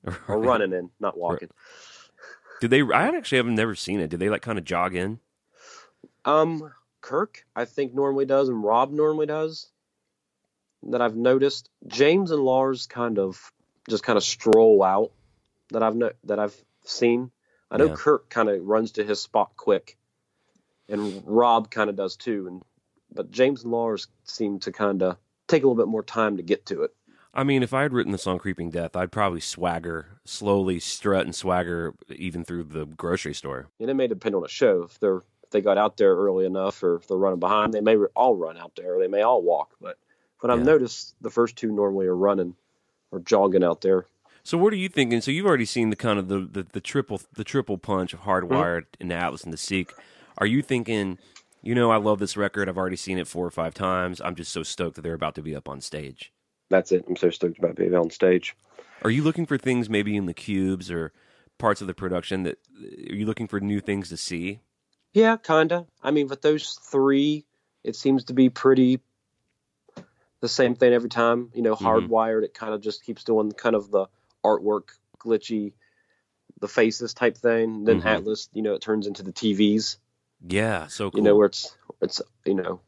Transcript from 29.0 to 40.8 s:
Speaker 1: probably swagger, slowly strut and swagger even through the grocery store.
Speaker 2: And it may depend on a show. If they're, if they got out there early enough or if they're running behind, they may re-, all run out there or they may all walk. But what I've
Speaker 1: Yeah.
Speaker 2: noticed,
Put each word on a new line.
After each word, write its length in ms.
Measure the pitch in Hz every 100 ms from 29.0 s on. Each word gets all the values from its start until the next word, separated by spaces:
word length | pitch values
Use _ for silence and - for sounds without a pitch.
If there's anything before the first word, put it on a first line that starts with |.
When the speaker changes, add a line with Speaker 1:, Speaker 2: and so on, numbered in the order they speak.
| 90
Speaker 1:
probably 300 | - 101 85
swagger, 800 | - - 87 85 85 82 78 98
slowly 540 | - - 104 101 95 90
strut 460 | - - 104 95
and 100 | 71
swagger 600 | 82 92 90 87 85 82 - -
even 340 | 67 90 85
through 200 | 82 87
the 200 | 78 78
grocery 500 | 76 78 85 92 76
store. 360 | 73 69 65 71 -
Speaker 2:
And 80 | 113
it 40 |
may 120 | 135 127
depend 280 | 101 113
on 100 | 98
a 40 | 80
show. 340 | - 123 92
If 160 | 85 -
they're, 240 | 104 92 - _
if 80 | _
they 120 | 107
got 160 | 101 98
out 180 | 104 -
there 180 | 101
early 300 | 92 101 92
enough 380 | 92 95 95 -
or 140 | 90 85
if 120 | -
they're 80 | 95
running 240 | 98 90
behind, 320 | 90 107 107
they 80 | 110
may 160 | 107 110
re-, 120 | 101
all 220 | - 127 101
run 220 | 80 82
out 180 | 87 -
there 200 | 90 90
or 40 |
they 80 | 92
may 140 | 101
all 200 | 110 123
walk. 340 | 87 80 73 _
But 180 | 90 - _ _ _ _
what 100 | 120
I've 80 | 120
Speaker 1:
Yeah. 60 |
Speaker 2:
noticed, 500 | 127 156